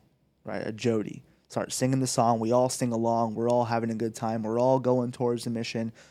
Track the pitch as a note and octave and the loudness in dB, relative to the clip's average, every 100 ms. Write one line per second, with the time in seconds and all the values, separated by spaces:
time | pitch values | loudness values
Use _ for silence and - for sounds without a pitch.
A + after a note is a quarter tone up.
0 | _ _ _ _ - G2 - A2 A#2 A2+ | _ _ _ _ -10 -8 -8 -2 0 0
1 | - - - _ _ - - - B2+ C3 | -2 -10 -18 _ _ -6 -6 -2 0 2
2 | B2+ - A#2 A#2 A2+ B2 B2+ - B2 A2+ | 0 2 4 2 2 4 2 0 -2 0
3 | A#2 A#2 A#2 A2 A#2 B2 A#2 A#2 A2+ A2 | 0 2 0 0 2 2 2 0 -2 -2
4 | A#2 A2 A2+ A2+ G#2+ A#2 B2+ C3 B2 B2+ | -4 -4 -4 -2 -2 2 4 4 4 2
5 | A#2+ - B2 A#2+ B2 A2+ A2+ A#2 A2+ - | 0 -2 -2 -2 -4 -4 -4 -4 -6 -8
6 | - | -20